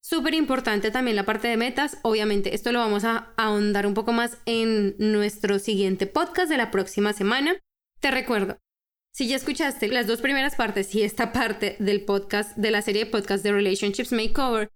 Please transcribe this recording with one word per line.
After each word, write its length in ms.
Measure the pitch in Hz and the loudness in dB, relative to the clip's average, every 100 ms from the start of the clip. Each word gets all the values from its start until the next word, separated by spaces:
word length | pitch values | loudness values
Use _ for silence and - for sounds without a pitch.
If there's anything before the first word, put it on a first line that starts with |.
Súper 320 | - 330 277 | -4 -2 0
importante 580 | 320 294 262 247 208 269 | 0 0 0 0 0 0
también 260 | 254 254 214 | 0 0 0
la 80 | 196 | 0
parte 240 | 214 240 | -2 0
de 80 | 226 | 0
metas. 400 | 240 247 285 - | 0 -2 -4 -2
Obviamente 540 | 233 220 214 202 202 - | 0 2 2 0 0 -2
esto 160 | 240 | -2
lo 80 | 240 | 0
vamos 240 | 226 208 | 2 0
a 300 | 226 226 226 - | 0 -2 -4 -2
ahondar 500 | 220 208 208 202 202 | 0 2 2 2 0
un 80 | |
poco 200 | 202 220 | 0 0
más 240 | 233 233 233 - | 0 0 -4 -2
en 500 | 226 226 220 202 - | 0 2 2 0 0
nuestro 640 | 214 214 208 208 208 202 | 2 2 0 -2 0 0
siguiente 480 | 202 202 196 190 196 | 0 0 2 0 0
podcast 420 | 302 311 339 359 | 0 -2 0 0
de 80 | 294 | 0
la 140 | 226 | 0
próxima 400 | 190 190 - 208 | -2 -2 0 0
semana. 460 | 208 196 247 294 370 _ _ _ - | 0 0 2 0 -2 _ _ _ -4
Te 120 | 285 | -2
recuerdo, 480 | 262 254 220 196 - _ _ _ _ _ | 0 0 0 0 -4 _ _ _ _ _
si 140 | - 240 | -6 -2
ya 80 | 262 | -2
escuchaste 520 | 269 277 302 269 208 | -2 -2 -2 -2 0
las 180 | 247 214 | 0 0
dos 140 | 226 | 0
primeras 340 | 262 277 262 - | 0 2 0 0
partes 400 | 226 202 196 214 | 0 0 -2 0
y 80 | |
esta 300 | 202 202 226 | 0 0 -2
parte 420 | 240 226 - 208 - | 0 -2 0 -4 -2
del 240 | 202 208 | 0 0
podcast, 540 | 202 202 196 208 214 - | 0 -2 0 -4 -4 -2
de 140 | 214 | 0
la 100 | 220 | 0
serie 240 | 208 208 214 | 0 -2 0
de 60 | |
podcast 320 | 220 202 196 | -2 -2 -2
de 80 | 208 | 2
Relationships 600 | 202 202 190 202 196 240 | 2 2 0 -2 -2 -2
Makeover 580 | 233 220 - 262 226 214 | 0 2 2 2 0 -2